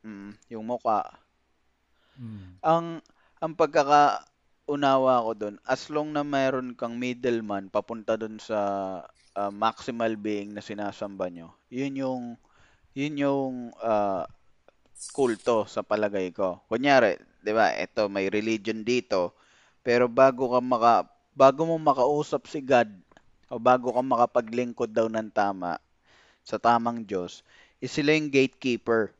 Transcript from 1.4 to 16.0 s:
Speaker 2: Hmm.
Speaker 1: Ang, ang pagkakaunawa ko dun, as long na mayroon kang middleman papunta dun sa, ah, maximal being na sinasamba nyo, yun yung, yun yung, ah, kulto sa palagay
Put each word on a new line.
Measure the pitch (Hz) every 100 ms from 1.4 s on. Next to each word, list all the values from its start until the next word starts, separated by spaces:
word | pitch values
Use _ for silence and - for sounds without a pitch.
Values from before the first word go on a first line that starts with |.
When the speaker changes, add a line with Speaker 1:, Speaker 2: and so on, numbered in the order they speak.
| _ _ _ _ _ _ _
Speaker 2:
Hmm. | - 117 107 92 92
Speaker 1:
Ang, | 160 165 170 165 _ _ _ _
ang | 160
pagkakaunawa | 156 156 160 139 147 143 104 - _ _ _ - 143 143 135 131 123
ko | 113
dun, | 107 104 101
as | 120 131 -
long | 151 151
na | 147
mayroon | 147 139 135 135 127
kang | 120 117 117
middleman | 123 123 123 117 107 101 95
papunta | 104 104 117 107 110
dun | 110 107
sa, | - 107 101 98 95 92 67 _ _
ah, | 98 101
maximal | 101 110 - - 117 113
being | 110 104 104 101
na | 104
sinasamba | - 104 101 - 104 98 92
nyo, | 87 85 _ _
yun | 123 139
yung, | 135 131 127 120 117 _ _ _ _ _
yun | 139 143 147
yung, | 143 139 135 127 120 -
ah, | 113 107 101 95 - - _ _ _ _ _ - -
kulto | - 127 110 - 113
sa | 101 -
palagay | 98 104